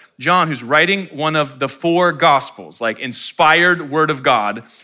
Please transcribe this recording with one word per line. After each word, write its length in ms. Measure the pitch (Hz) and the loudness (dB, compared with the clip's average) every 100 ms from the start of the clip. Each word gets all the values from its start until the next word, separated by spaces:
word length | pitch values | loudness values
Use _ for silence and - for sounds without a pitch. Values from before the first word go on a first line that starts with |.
| _ - | _ -6
John, 280 | 143 180 160 | 0 2 2
who's 140 | 127 | -2
writing 460 | 117 151 175 196 180 | 0 2 2 -2 -6
one 280 | 139 156 156 | -6 -2 -2
of 220 | 139 131 | -2 -4
the 100 | 135 | -6
four 440 | - 170 170 175 | -4 -2 2 0
Gospels, 680 | 147 165 139 - - 80 - | 2 4 4 0 -10 -14 -6
like, 200 | 113 104 | -4 -4
inspired 880 | 127 113 - - 156 170 180 170 143 | -8 -8 -6 2 4 4 2 0 -2
word 220 | 151 156 | 0 0
of 100 | 139 | 0
God, 400 | 139 120 104 110 - - | 0 2 0 -6 -12 -20